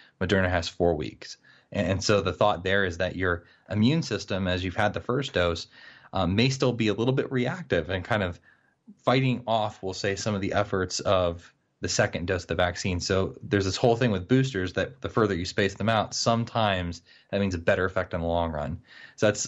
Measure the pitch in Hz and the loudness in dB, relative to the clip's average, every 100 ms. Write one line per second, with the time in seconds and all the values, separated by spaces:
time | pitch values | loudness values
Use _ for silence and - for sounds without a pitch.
0 | - - 92 98 92 90 85 - 87 80 | -18 -6 2 2 4 0 -2 0 2 2
1 | 60 - - - _ - - - 87 95 | -2 -10 -18 -20 _ -20 -10 -2 0 0
2 | 92 104 95 85 104 82 92 98 95 85 | 2 2 2 2 2 2 0 0 0 0
3 | 92 85 90 85 - _ - 104 113 160 | -4 0 0 -2 -4 _ -6 2 2 2
4 | - 104 - 98 92 90 92 87 104 - | 0 -4 -4 -2 0 -2 -2 -2 -2 -2
5 | - 127 135 - 87 82 - - - - | -4 -4 -2 0 0 0 -8 -18 -20 -20
6 | - 95 87 95 131 135 131 110 110 101 | -8 -2 0 2 2 2 0 2 0 0
7 | 117 135 - 131 123 180 160 90 80 92 | 0 0 0 -2 -2 -4 -2 -2 0 -4
8 | 87 113 90 85 _ _ _ _ _ - | -2 -2 -2 -6 _ _ _ _ _ -8
9 | - 131 131 123 117 113 107 - 95 92 | 0 2 2 0 0 0 0 -4 -8 -4
10 | 104 98 - 104 95 98 101 98 92 - | -2 -2 -2 -2 -2 0 0 0 -2 -2
11 | - 95 87 87 - _ _ - - - | 2 2 2 -2 -10 _ _ -8 -4 0
12 | 107 80 87 92 - 82 90 87 101 90 | 0 0 -2 -2 -2 0 0 0 -4 -2
13 | - 95 92 - - 101 95 95 123 117 | 0 0 0 -4 -2 0 0 2 2 4
14 | 123 98 90 127 131 95 90 92 90 - | 2 0 2 2 2 -2 -4 -2 -4 -4
15 | - - 110 87 87 - 98 95 101 110 | -4 2 2 2 -4 0 0 0 0 2
16 | 104 - - 117 117 120 107 95 87 85 | 0 -2 0 0 0 0 0 0 -2 -8
17 | _ - - 101 98 87 85 95 92 95 | _ -20 -6 -2 0 0 2 2 2 -2
18 | 90 90 85 85 85 76 73 85 - - | -4 -4 -2 0 0 -2 -6 -8 -12 -20
19 | - - 107 104 | -18 0 0 2